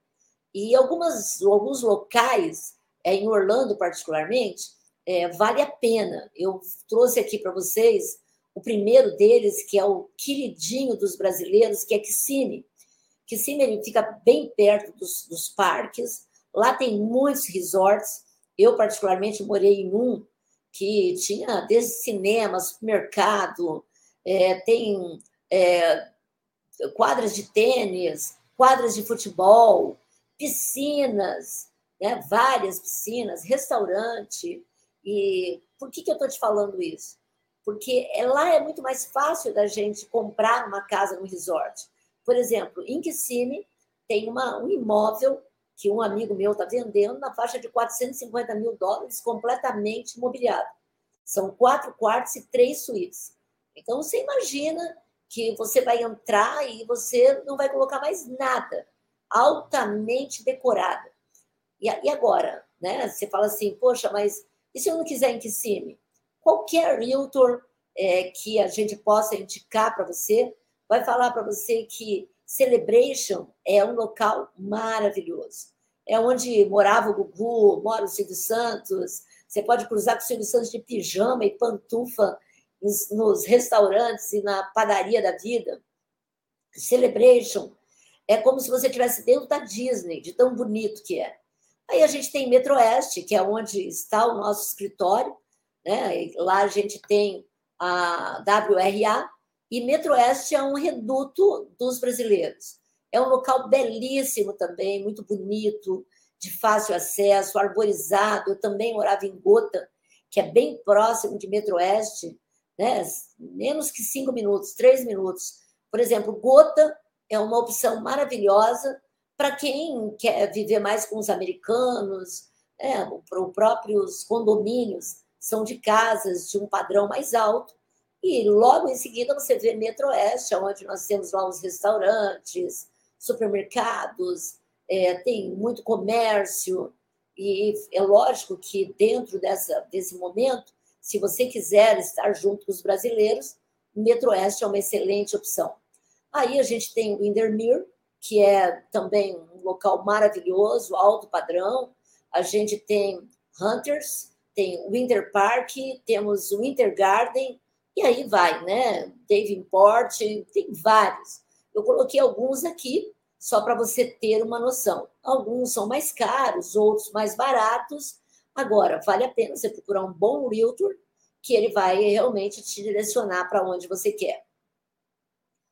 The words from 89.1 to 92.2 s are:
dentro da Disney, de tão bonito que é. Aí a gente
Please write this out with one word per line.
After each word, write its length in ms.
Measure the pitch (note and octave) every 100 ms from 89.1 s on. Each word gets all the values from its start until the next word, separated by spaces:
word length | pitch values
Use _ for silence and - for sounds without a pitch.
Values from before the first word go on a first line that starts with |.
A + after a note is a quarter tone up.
| -
dentro 220 | - C4+ C#4
da 140 | C#4+
Disney, 600 | A#3+ G3 B3+ A3+ F3 D#3+
de 120 | E3+
tão 220 | F3 B3+
bonito 480 | A#3 A#3+ G#3+ G#3+ -
que 160 | - F3
é. 180 | - - _ _ _ _ -
Aí 140 | -
a 60 | D#4
gente 240 | C#4